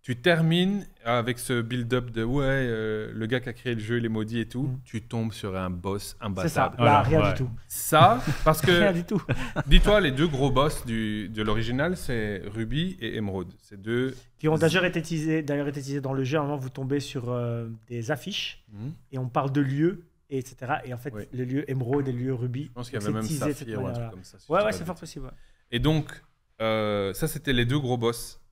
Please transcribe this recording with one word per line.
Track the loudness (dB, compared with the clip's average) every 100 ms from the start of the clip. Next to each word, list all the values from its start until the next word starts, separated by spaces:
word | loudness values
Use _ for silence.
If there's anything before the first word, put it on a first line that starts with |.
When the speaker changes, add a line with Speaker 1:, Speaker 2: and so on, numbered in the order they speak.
Speaker 1:
tu | -6
termines | -2 2 4 4 4 2 0 -6 -8
avec | 0 0 0 -4
ce | -2 -2
build-up | 0 -4 0 0 0
de, | -4
ouais, | 0 0 2
euh, | 2 0 -2 -2 -4 -6
le | -6 -2
gars | -2
qui | -2
a |
créé | -6 -4
le | -4
jeu, | 0 0
il |
est | 0
maudit | -2 -2 -2
et | -4
tout, | -4
Speaker 2:
Mm. | -4 -6
Speaker 1:
tu | -8 -10
tombes | -6 -4 -4
sur | -4 -6 -4
un | -4
boss | -4 -4 -4 -6
Speaker 2:
C'est | -8
ça, | -6
Speaker 1:
imbattable. | -2 -2 2 0 4
Speaker 2:
là, |
Speaker 3:
Voilà, | 6 6
Speaker 2:
rien | 6 4
Speaker 3:
ouais. | 4
Speaker 2:
du | 2
tout. | -2 -6 -10
Speaker 1:
Ça, | -8 2 8 8 8 0 2
parce | 4 4
Speaker 2:
<laughs> |
Rien | 6 6 6
Speaker 1:
que, | 2
Speaker 2:
du |
tout. | 0 -2 0 -2 -2 -4 10
Speaker 1:
dis-toi, | 10 10 6
les | 4
deux | 2 2
gros | 2 2
boss | 4 2 0 -4
du, | -2 -2 -4 -6
de | -2
l'original, | 0 0 0 0 -2 -2
c'est | -4 -2 -2 -4 -6
Ruby | -6 -4 -2 -4 -6
et | -6 -4
Emerald. | -4 -4 -8 -14
C'est | _ -12
deux | -4 -2 -2 -6 -18 _
Speaker 2:
Qui | 0
ont | 4
d'ailleurs | 4 4
été | 2 0
teasés, | -4 -2 0 0
d'ailleurs | 0 -2 -2
été | -6
teasés | -6 -6
dans | -2
le | -2
jeu. | 0 0
À |
un |
moment, | -2 -4
vous | -6
tombez | -8 -2 -2
sur, | -2 -8 -4
euh, | -4 -4 -4 -8 -12 -10
des | -8 -4
affiches | -6 -4 -8 -8 -10 _
Speaker 1:
Mhm. | -12 -10 -12 -10
Speaker 2:
et | -8
on | -2
parle | -2 0
de | 2
lieux, | 0 2 0 0 -14 _ _
et | -8
cetera. | -8 -12 -6 -6 -4
Et |
en | -10
fait, | -10
Speaker 1:
Oui. | -10 -10
Speaker 2:
le | -6
lieu | -2 -4 -2
Émeraude | -4 0 0 0
et |
le | -4
lieu | -4
Ruby, | -4 -4 -6 -10
Speaker 1:
Je |
pense | -12 -8
qu'il |
y | -6
avait | -2
Speaker 2:
c'est |
Speaker 1:
même | -2 -2
Speaker 2:
teasé | -2 -2
de |
cette | -4
Speaker 1:
Saphir | -6 -6
ou | -6
un |
truc |
Speaker 2:
manière-là. | -6 -8
Speaker 1:
comme | -12
ça, | -20 -20
si | -2
Speaker 2:
Ouais, | 0
Speaker 1:
je |
dis | 0
Speaker 2:
ouais, |
Speaker 1:
pas |
Speaker 2:
c'est | -2
Speaker 1:
de |
Speaker 2:
fort | -6
Speaker 1:
bêtises. | -10
Speaker 2:
possible, | -12 -12 -12
ouais. | -14 -20 _ _
Speaker 1:
Et | 0
donc, | 2 2 -2 -12 _ _ _ _
euh, | -2 0 0 0 -2
ça, | -2 -4
c'était | -4 -2
les | 0
deux | 2 0
gros | 0 0
boss. | 0 -2 -10 -16 -20